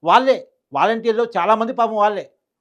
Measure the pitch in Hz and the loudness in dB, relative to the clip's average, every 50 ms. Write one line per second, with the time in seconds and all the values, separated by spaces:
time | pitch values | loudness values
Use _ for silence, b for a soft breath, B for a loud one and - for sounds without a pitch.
0 | - 160 190 240 262 269 254 - - - _ _ _ _ - 139 151 202 226 226 | 0 4 4 4 4 2 0 0 -4 -12 _ _ _ _ -4 0 0 0 0 -2
1 | 226 233 220 220 240 226 233 190 170 196 220 220 226 226 262 262 233 226 220 214 | -2 -2 -2 -2 -4 -4 -4 -2 0 0 0 0 0 -2 -2 -2 -2 -2 0 0
2 | 208 214 208 190 147 - _ _ _ _ _ _ | 0 0 0 -2 -8 -14 _ _ _ _ _ _